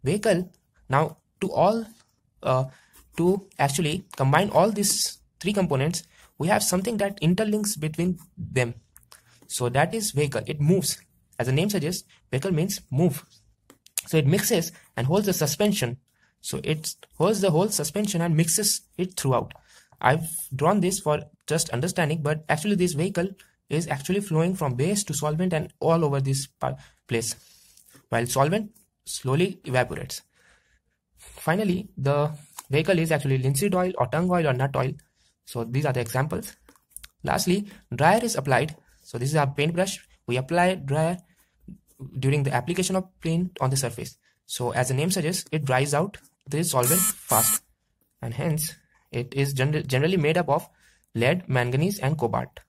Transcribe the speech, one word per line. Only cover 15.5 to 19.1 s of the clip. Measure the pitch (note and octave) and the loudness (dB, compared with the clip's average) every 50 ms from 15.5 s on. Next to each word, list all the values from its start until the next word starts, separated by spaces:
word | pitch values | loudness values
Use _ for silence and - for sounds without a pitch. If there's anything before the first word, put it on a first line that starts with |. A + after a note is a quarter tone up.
| - - G#3 G#3 G3+ - C3+ A#2 B2 - _ _ _ _ _ _ _ _ | 0 0 0 0 2 0 -2 -4 -4 -8 _ _ _ _ _ _ _ _
So | - - - C#3 C#3+ | -10 -8 -8 -6 -2
it | - D#3 D#3 - - - _ - _ _ | -4 -4 -4 -4 -10 -12 _ -20 _ _
holds | - D#3 G3 A3+ F#3+ | 0 0 2 2 2
the | G3 F#3+ | 2 2
whole | D3 D#3+ G3 | 4 2 2
suspension | G#3+ G#3 - D#3 - - G3+ G#3+ G3+ - E3+ | 2 0 -2 -4 -2 -2 -2 -2 0 0 0
and | E3+ F3 D#3 | 0 2 2
mixes | D3+ E3+ E3 - A3 G#3 G#3 - - - _ _ | 2 2 2 0 0 0 0 -2 -2 -6 _ _
it | - F#3 F#3 | -6 -6 -6